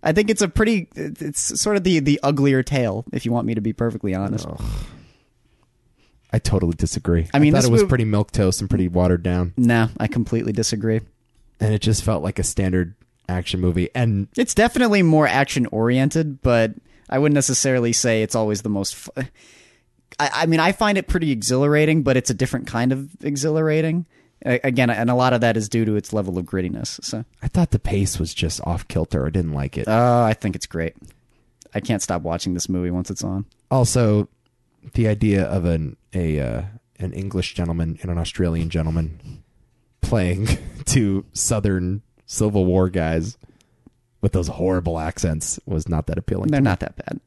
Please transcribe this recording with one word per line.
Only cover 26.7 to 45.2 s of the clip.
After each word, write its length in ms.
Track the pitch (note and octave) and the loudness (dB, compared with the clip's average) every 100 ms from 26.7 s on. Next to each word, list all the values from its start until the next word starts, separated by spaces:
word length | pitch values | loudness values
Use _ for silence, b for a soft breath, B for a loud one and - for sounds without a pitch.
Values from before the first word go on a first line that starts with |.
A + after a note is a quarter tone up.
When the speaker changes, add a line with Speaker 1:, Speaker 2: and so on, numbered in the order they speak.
| - - - | -6 -8 -10
Speaker 1:
so. 200 | - A2+ A#2+ _ | -10 -10 -10 _
Speaker 2:
I 60 | - | -4
thought 220 | - E3+ | 0 2
the 60 | A2 | 0
pace 400 | - G2+ G2 - | 0 0 0 -2
was 140 | E2+ | -6
just 260 | - E2 - - | -4 -4 -4 -4
off 200 | E2+ - | -6 -4
kilter. 380 | - D#2 D#2+ C#2 | -4 -2 -2 0
I 40 | |
didn't 220 | D#2 E2+ | -2 -2
like 240 | D2 C#2 - | -4 -4 -4
it. 60 | G#1+ | 0
Speaker 1:
Oh, 340 | A2 A#2+ A#2+ | 2 4 4
I 100 | A#2 | 2
think 200 | A2 G#2 F2 | 0 -2 -4
it's 100 | - | -6
great. 280 | E2 E2 - - - _ _ _ _ - | -6 -6 -8 -20 -20 _ _ _ _ -10
I 60 | G#2 | -10
can't 220 | G2+ G#2+ | -4 -4
stop 200 | - F2 | -2 -4
watching 320 | E2 E2+ - | -4 -4 -4
this 140 | F2+ - | -4 -4
movie 220 | F#2 F2+ | -4 -2
once 200 | F2+ F2 | -4 -6
it's 120 | F#2+ | -8
on. 200 | F#2+ F#2+ G2 _ _ | -6 -6 -8 _ _
Speaker 2:
Also, 580 | C3+ A#2+ B2+ A2+ G#2 G2+ _ _ _ _ _ - | 0 2 2 2 2 0 _ _ _ _ _ -6
the 120 | - A2 | 0 0
idea 360 | G#2 G#2+ G2 | 2 2 2
of 200 | F#2 F#2+ | 2 0
an, 320 | F2 E2 D#2 - _ | 0 0 -2 -8 _
a, 260 | F#2+ E2+ D2+ | -4 -2 0
uh, 220 | C2 A1+ F#2+ A2 _ _ | -2 -4 -8 -12 _ _
an 140 | F#2 | -8
English 420 | - G2 F#2+ F2+ | -6 -6 -4 -4
gentleman 440 | - E2+ E2+ E2 D2+ | -4 -4 -2 -4 -4
and 80 | F2+ | -6
an 80 | E2+ | -4
Australian 520 | D#2+ - F2+ E2 E2 | -4 -2 0 0 -2
gentleman 720 | E2 D#2 D#2+ D#2+ - - - _ _ _ _ _ _ | -2 -2 -2 -4 -8 -16 -18 _ _ _ _ _ _
playing 480 | - A#2 F2+ F#2 A2 - - | -2 0 0 0 0 -2 -2
<laughs> 180 | - - | -10 -2
two 380 | C#3 G#2 G2 - | 2 2 0 -4
Southern 720 | - - A2 G2+ F#2 F2+ G2 - _ _ | -6 -2 0 0 0 -2 -6 -10 _ _
Civil 380 | - G#2+ G#2 | -2 0 2
War 240 | F#2 F#2 F#2 | 4 4 2
guys 480 | F#2 D#2+ E2 E2 - b b b b b _ _ _ | 2 0 0 -2 -8 b b b b b _ _ _
with 100 | G2+ | -2
those 160 | F#2+ E2 | 0 -4
horrible 500 | - F2+ F#2 E2+ E2 | -2 0 0 0 -4
accents 600 | D#2+ - | -4 -2